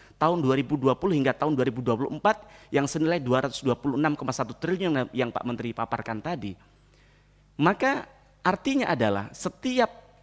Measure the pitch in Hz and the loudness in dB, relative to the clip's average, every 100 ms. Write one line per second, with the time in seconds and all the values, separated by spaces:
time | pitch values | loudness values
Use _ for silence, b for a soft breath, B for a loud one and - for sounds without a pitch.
0 | B - 156 175 135 131 127 147 131 127 | B 0 2 4 2 2 2 2 2 2
1 | 190 151 131 - 147 139 127 117 123 113 | 2 2 2 2 0 2 0 0 0 0
2 | - 151 208 214 - B B 139 139 160 | -2 0 0 0 -4 B B -2 0 0
3 | 160 175 127 127 135 - 131 120 143 131 | 0 0 2 0 0 -2 -2 0 0 0
4 | 156 147 131 127 117 120 160 180 185 143 | 0 -2 -4 -4 -6 -6 -4 -2 0 0
5 | 123 120 120 - 123 117 117 113 113 117 | -2 -2 -4 -4 -6 -6 -6 -6 -6 -6
6 | 110 110 147 170 101 92 b b b b | -6 -8 -6 -8 -8 -10 b b b b
7 | b b b b b - 156 208 262 277 | b b b b b 0 2 2 0 -2
8 | - - _ _ 180 202 - 269 240 147 | -6 -18 _ _ -2 0 0 0 0 2
9 | 110 101 104 - 180 - 254 254 226 - | 2 0 -4 -8 -8 -6 -2 2 0 0
10 | - _ | -20 _